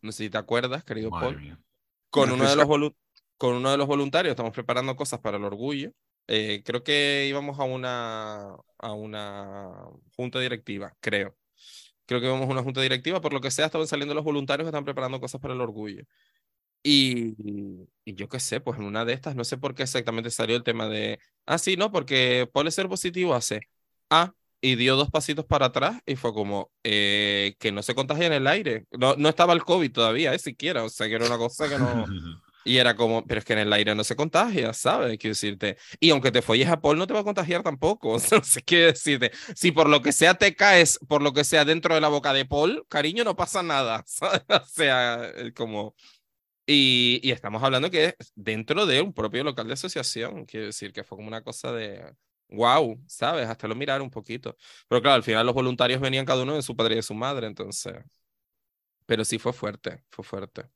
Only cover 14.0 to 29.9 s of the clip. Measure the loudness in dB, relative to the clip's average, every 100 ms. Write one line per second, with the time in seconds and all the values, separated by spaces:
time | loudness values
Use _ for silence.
14 | -4 -4 -2 -4 -2 -4 -2 -6 -6 -6
15 | -6 -6 -10 -10 -8 -6 -6 -6 -12 -12
16 | -18 _ _ _ _ _ _ _ 4 6
17 | 6 0 -4 -6 -10 -8 -10 -14 -20 _
18 | -18 -12 -10 -8 -4 -4 -6 -8 -6 -4
19 | -4 -4 -6 -6 -6 -6 -6 -4 -4 -2
20 | -2 -4 -6 -4 0 0 0 -4 -4 -4
21 | -4 -6 _ _ -4 -2 0 0 0 0
22 | 0 2 4 2 2 0 0 0 -4 -4
23 | -4 -2 0 0 0 -6 -8 _ _ _
24 | _ 4 4 _ _ _ 0 2 4 4
25 | 2 0 -2 -6 0 2 2 2 -2 -4
26 | -8 -4 -4 -4 -4 -4 -6 _ -2 2
27 | 4 2 2 0 -2 -2 -4 -4 -4 -4
28 | -2 0 0 2 2 0 -2 -6 -8 0
29 | 2 4 2 4 4 4 4 2 2